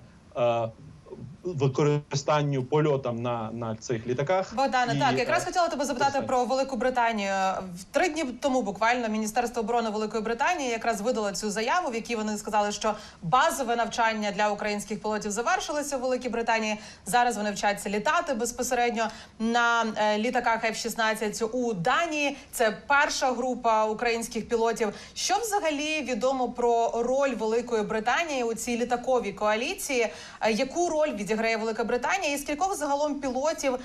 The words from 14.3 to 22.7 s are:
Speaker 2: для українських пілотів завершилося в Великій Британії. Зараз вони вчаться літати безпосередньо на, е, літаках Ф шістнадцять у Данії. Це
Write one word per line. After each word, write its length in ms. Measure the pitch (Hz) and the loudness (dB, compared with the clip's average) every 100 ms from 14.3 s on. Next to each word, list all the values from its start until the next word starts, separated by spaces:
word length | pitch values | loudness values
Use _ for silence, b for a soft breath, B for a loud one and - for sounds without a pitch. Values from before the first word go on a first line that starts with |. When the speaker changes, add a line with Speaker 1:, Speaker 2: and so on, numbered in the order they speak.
Speaker 2:
для 180 | 185 214 | 2 0
українських 520 | 208 214 208 202 214 | 2 -2 -4 -4 -6
пілотів 300 | 214 214 208 | -2 -2 -2
завершилося 680 | 202 240 370 - 294 285 269 | -2 0 0 0 -2 -2 -2
в 40 | |
Великій 280 | 254 254 254 | 0 -2 -2
Британії. 460 | 233 233 226 214 208 B B - | -2 0 2 2 -4 B B 0
Зараз 320 | 240 247 208 | 4 4 2
вони 140 | 208 | -2
вчаться 380 | 202 208 202 214 | 0 0 0 -2
літати 440 | 208 247 339 339 | 0 2 2 2
безпосередньо 680 | 240 233 - 247 247 240 220 220 B B - | -2 -2 -4 -2 0 0 0 -4 B B -4
на, 440 | 226 233 233 233 220 214 | 0 4 4 4 0 0
е, 200 | 214 214 | 2 2
літаках 460 | 240 247 240 226 | 2 0 2 0
Ф 140 | 226 208 | 0 -2
шістнадцять 640 | 233 214 220 214 214 202 220 | -6 0 0 0 -2 -2 -2
у 200 | 254 240 | 0 -2
Данії. 640 | 196 170 285 339 302 285 285 B | 0 2 2 2 0 -2 -4 B
Це 260 | - 220 | 0 0